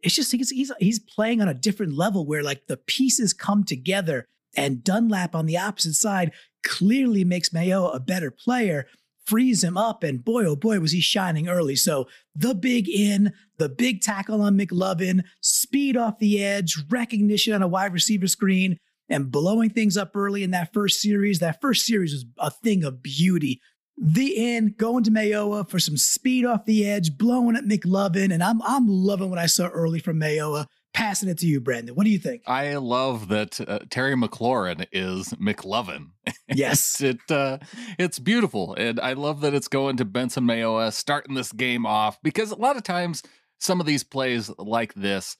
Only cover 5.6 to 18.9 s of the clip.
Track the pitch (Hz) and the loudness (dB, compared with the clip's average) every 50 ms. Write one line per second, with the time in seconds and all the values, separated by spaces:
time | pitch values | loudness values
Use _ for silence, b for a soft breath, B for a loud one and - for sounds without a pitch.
5.6 | 185 208 202 - - 165 151 - - 214 196 190 180 156 B B B B B _ | -2 -2 -2 -2 -4 -2 0 0 0 0 2 0 0 -2 B B B B B _
6.6 | - - - - 180 196 233 269 269 247 220 196 190 175 180 180 175 - - 160 | -6 -6 -2 2 2 2 4 4 2 2 2 2 2 2 0 0 -2 -2 -2 0
7.6 | 170 185 185 196 185 175 - 131 127 - 185 185 165 135 127 _ - 240 247 247 | 0 2 2 2 0 0 -2 -4 -4 -4 -4 -2 -4 -6 -8 _ -2 -2 0 0
8.6 | 226 196 160 143 131 b b b b b _ _ _ - 214 226 254 254 240 170 | 0 0 0 -2 -4 b b b b b _ _ _ 0 2 2 4 4 2 2
9.6 | - 170 180 185 214 226 214 - - 156 135 123 120 220 226 247 214 170 147 143 | 2 0 0 0 0 0 -2 -2 -4 -4 -4 -4 -2 -2 0 2 2 2 0 0
10.6 | 139 226 214 202 160 151 147 180 151 - - 202 190 180 160 156 156 175 180 180 | 0 0 2 2 2 2 2 2 2 0 0 0 0 0 0 -2 -2 -2 0 0
11.6 | 165 139 139 139 - - 156 139 123 B B B B B _ 156 147 240 262 185 | 0 0 0 0 0 0 0 -2 -2 B B B B B _ -2 0 0 0 0
12.6 | 170 254 247 240 196 185 - 202 208 208 202 196 208 208 B B B B B _ | 0 0 0 0 0 0 0 2 2 2 4 4 2 2 B B B B B _
13.6 | 156 143 135 - 240 254 247 185 - - 208 196 196 - 220 214 202 202 202 196 | -4 -4 0 0 0 0 0 -2 -2 -2 -2 -4 -4 -2 0 2 2 4 4 2
14.6 | 202 170 180 175 185 190 190 165 185 185 185 185 180 b b b b - - - | 2 0 0 -2 0 0 0 -2 0 2 2 0 0 b b b b 0 0 0
15.6 | - - - 277 285 277 269 254 233 220 208 - 214 208 208 202 196 196 202 202 | -2 0 0 0 2 2 2 2 0 0 -2 0 2 2 2 2 2 0 -2 -2
16.6 | 185 160 - 156 147 147 226 247 240 233 240 208 208 208 208 202 - 226 214 202 | -2 -2 -4 -4 -4 -4 -2 -2 -2 -2 0 2 2 2 2 2 2 2 2 2
17.6 | 196 175 175 185 190 202 175 175 - - 214 202 180 185 - _ - 190 190 185 | 2 2 0 0 -2 -2 0 -2 0 2 2 2 2 0 0 _ 2 2 2 2
18.6 | 190 190 175 - _ _ | 2 0 -2 -4 _ _